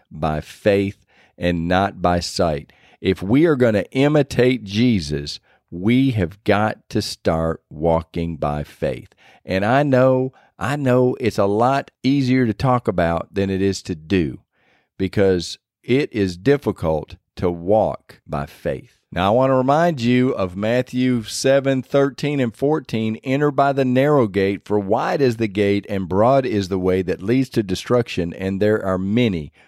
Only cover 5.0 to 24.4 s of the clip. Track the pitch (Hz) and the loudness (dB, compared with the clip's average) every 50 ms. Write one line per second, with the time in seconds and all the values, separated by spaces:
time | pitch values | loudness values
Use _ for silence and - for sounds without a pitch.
5 | 76 71 73 71 73 78 - - _ _ _ _ _ - 85 87 92 110 123 131 | 0 -4 -6 -6 -6 -8 -12 -16 _ _ _ _ _ -14 -10 -4 0 2 2 2
6 | 135 135 113 104 90 78 - - - 107 98 104 110 - - - _ - - 104 | 2 2 0 0 -2 -2 -4 -6 0 0 2 2 2 -2 -4 -6 _ -6 -4 -4
7 | - - - - - 90 82 82 82 82 80 - _ - 73 76 80 82 82 82 | -4 -4 -8 -4 -2 0 0 0 0 -2 -4 -6 _ -18 -8 -2 0 0 2 0
8 | 82 _ - 87 85 85 82 71 78 73 73 73 73 - - - 82 71 62 - | -2 _ -6 -6 -6 -6 -6 -4 -4 -4 -4 -6 -8 -10 -10 -6 -4 -4 -4 -6
9 | - - _ _ _ _ _ _ - - 92 95 101 110 127 143 147 143 131 123 | -10 -20 _ _ _ _ _ _ -8 -6 -4 -2 0 0 0 0 2 2 2 4
10 | 131 131 131 131 131 131 - _ _ _ _ - 98 120 143 147 139 127 123 127 | 4 4 4 2 0 -4 -6 _ _ _ _ -8 -6 -6 -4 -2 0 2 2 4
11 | 127 127 - - 127 104 - 110 101 101 101 107 117 131 139 139 - - _ _ | 4 2 0 0 -2 -2 0 0 0 2 2 2 2 2 0 -2 -4 -8 _ _
12 | - 131 139 143 131 123 131 131 123 110 101 - 139 131 123 117 - 117 92 87 | -2 0 0 2 2 2 2 2 2 0 0 0 0 0 0 0 0 -2 0 0
13 | 85 82 85 82 - - - 98 98 98 98 92 98 98 92 - - 95 90 78 | 0 0 0 -2 -6 -6 -4 -4 -2 -2 0 0 0 0 -2 -2 -6 -10 -10 -8
14 | 78 78 98 92 80 67 62 - _ _ _ _ _ _ _ _ _ _ _ - | -4 0 0 0 0 0 -4 -10 _ _ _ _ _ _ _ _ _ _ _ -6
15 | 95 90 - 107 98 95 92 87 82 - - - _ _ _ _ _ 113 123 139 | -6 -4 0 2 2 2 2 0 -2 -6 -12 -16 _ _ _ _ _ 0 0 0
16 | 151 - - 107 98 92 87 90 98 135 143 139 - 110 95 - 87 80 80 76 | 0 -2 -2 -2 -2 -2 -2 -2 0 0 0 2 0 -4 -4 -2 -2 -2 -2 -2
17 | - - - - _ _ _ - 98 90 87 85 85 92 107 110 95 78 65 - | -4 -8 -16 -20 _ _ _ -4 -4 -4 -4 -2 0 2 2 2 2 0 -2 -6
18 | _ _ - _ _ - 76 71 69 - - - - 76 69 64 - _ _ _ | _ _ -20 _ _ -8 -8 -6 -8 -8 -12 -8 -6 -6 -6 -6 -10 _ _ _
19 | _ - - 87 92 98 110 127 131 135 131 131 127 135 143 160 175 175 160 123 | _ -10 -4 -2 0 2 2 2 2 2 2 2 2 2 2 2 2 0 0 0
20 | 117 120 123 127 127 131 123 - 95 90 90 98 107 110 120 127 123 - 127 127 | 0 2 2 2 2 0 0 -2 -4 -6 -4 -4 -2 -2 0 -2 -2 -2 -2 -2
21 | 127 127 127 117 107 - - - - 135 135 139 131 135 135 131 123 - - 139 | 0 0 0 -2 -4 -6 -8 -2 2 2 2 2 2 0 -2 -2 -2 0 0 2
22 | 139 143 127 - 147 143 147 139 127 113 - - 135 143 156 156 127 - 123 110 | 2 0 -2 -4 -6 -4 -2 -2 -2 -2 -2 -2 -2 0 0 -2 -4 -6 -6 -4
23 | 110 110 110 - - 135 131 143 147 147 135 139 139 143 135 135 131 127 123 131 | -2 -4 -4 -6 -4 -2 0 0 0 0 2 2 0 2 2 0 0 2 2 2
24 | 139 147 151 139 117 101 90 101 | 4 4 4 4 2 2 2 0